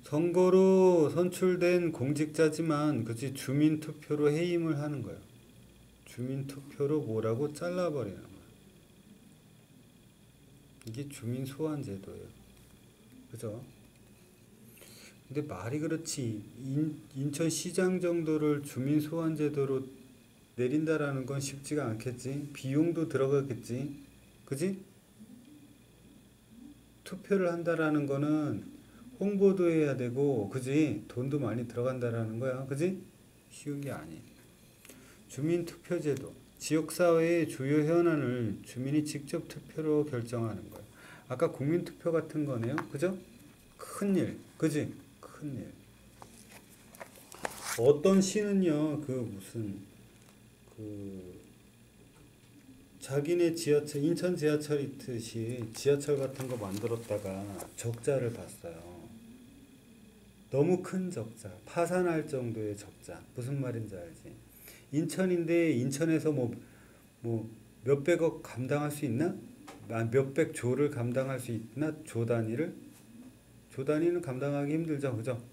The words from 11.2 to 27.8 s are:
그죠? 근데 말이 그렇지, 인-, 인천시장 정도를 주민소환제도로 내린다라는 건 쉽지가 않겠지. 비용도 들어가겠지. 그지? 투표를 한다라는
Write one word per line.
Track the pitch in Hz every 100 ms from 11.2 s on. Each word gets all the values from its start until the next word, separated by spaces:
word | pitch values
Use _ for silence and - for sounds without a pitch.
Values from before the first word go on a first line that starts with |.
| 113 127 135 - 156 147 110 98 - 87 - - - - - - - - - - -
그죠? | 117 113 113 139 - - - - - - - - - - - - - - - -
근데 | 139
말이 | 139 90 104 151
그렇지, | 156 160 - - 117 104 - 113
인-, | 135 139 160 - - 135
인천시장 | 143 147 165 - 180 175 185 185
정도를 | 175 170 160 156 151 143
주민소환제도로 | - 123 135 151 147 165 160 156 147 147 135 131 131 - - - - - - -
내린다라는 | 123 151 156 156 143 135 127
건 | 139
쉽지가 | - - - 147 123
않겠지. | 107 131 120 131 139 143
비용도 | - 131 139 170 165 160
들어가겠지. | 131 135 143 139 113 - 123 143 - - - - -
그지? | - 135 185 190 - - - - - - - - - - - - - - - - - - - - - -
투표를 | - 190 - 196 175
한다라는 | 170 165 165